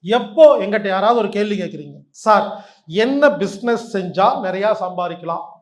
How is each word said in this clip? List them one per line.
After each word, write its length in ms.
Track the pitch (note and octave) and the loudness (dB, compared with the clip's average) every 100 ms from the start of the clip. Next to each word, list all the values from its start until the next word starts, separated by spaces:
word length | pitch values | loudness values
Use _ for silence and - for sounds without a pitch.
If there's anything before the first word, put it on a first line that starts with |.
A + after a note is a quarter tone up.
| E3 | 0
எப்போ 540 | A#3+ G#3 G#3 D#4 C#4 | 0 0 6 8 8
எங்கிட்ட 280 | G3+ G#3 G3 | 0 -2 -2
யாராவது 320 | F#3+ G3+ A#3+ | 0 2 2
ஒரு 100 | G3+ | 0
கேள்வி 300 | G3+ G#3 G3+ | -2 -4 -4
கேக்குறீங்க, 380 | G3+ D3+ C#3+ C#3+ _ | -6 -12 -18 -20 _
"சார், 560 | - A3 G#3 D#3+ - - _ - | -6 2 2 2 -10 -18 _ -8
என்ன 440 | F3 A#3 C#4 C#4+ | -2 0 2 2
பிசினஸ் 640 | - G3 - A#3+ A#3 - G3 | 2 -6 -4 -4 -4 -4 -8
செஞ்சா 300 | F3+ D#3 G#3 - F#3+ | -6 0 2 0 -6
நிறையா 300 | F#3 G#3 G#3+ | -2 -2 -2
சம்பாதிக்கலாம்?" 680 | F#3 F3+ F3 E3 E3+ E3+ - - | -4 -6 -8 -8 -8 -8 -10 -20